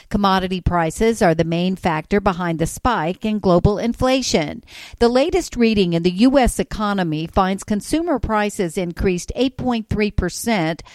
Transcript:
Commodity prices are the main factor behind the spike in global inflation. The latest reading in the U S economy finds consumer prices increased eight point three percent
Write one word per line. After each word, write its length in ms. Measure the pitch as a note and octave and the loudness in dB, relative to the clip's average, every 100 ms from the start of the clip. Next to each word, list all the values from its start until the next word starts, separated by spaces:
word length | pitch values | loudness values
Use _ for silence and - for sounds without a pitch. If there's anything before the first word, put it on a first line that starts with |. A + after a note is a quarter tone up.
| - | -6
Commodity 500 | G#3 G3 F#3+ F#3 F#3 | 0 2 2 2 -2
prices 600 | F3+ F3 D#3+ - A3+ A3+ | 0 0 0 2 0 4
are 120 | F#3+ | 4
the 80 | D#3+ | 4
main 320 | E3 E3 F#3 | 0 0 0
factor 460 | F#3 F#3+ D#3 - G3+ | 0 -2 -2 0 0
behind 380 | G3+ F3 F3 D#3+ | 0 -2 -4 -2
the 80 | D#3+ | -4
spike 580 | - B3+ G#3+ D#3+ F#3 | -2 -2 -2 -2 -4
in 140 | A3 G#3+ | -4 -2
global 400 | F#3+ F3 G3+ G3+ | 2 4 4 2
inflation. 840 | A#3 B3 B3+ C4 A#3+ G3 D3 A#3 - - - - | -2 -2 0 0 0 0 -2 -8 -16 -20 -20 0
The 100 | A#3 | 2
latest 480 | B3 D#4 E4 - A#3+ | 4 2 0 -2 0
reading 380 | A3+ G#3+ F3+ | 2 4 2
in 80 | E3 | 2
the 80 | F3 | 0
U 280 | F3+ B3+ C#4 | 2 4 4
S 200 | A#3 - | 2 0
economy 680 | F#3 - G#3 G3+ F3 D3+ E3 | -4 -4 -2 -2 -2 -2 -2
finds 380 | - F#3+ G3 | 0 0 -2
consumer 540 | - G#3 - D#4 E4+ C4+ | -4 -6 -2 -2 0 -2
prices 580 | - G#3+ G#3 - F3 G3 | -2 0 0 -2 -4 -4
increased 560 | F3 E3 G3+ F3 - | -6 -2 -2 -2 -4
eight 220 | - B3+ - | -2 -2 -2
point 320 | B3 A#3 G#3 | -4 -4 -4
three 220 | G3 G#3 | -2 -2
percent 720 | - F3+ - A#3 G#3+ D#3 E3+ - | -2 -4 -4 -2 0 0 -4 -10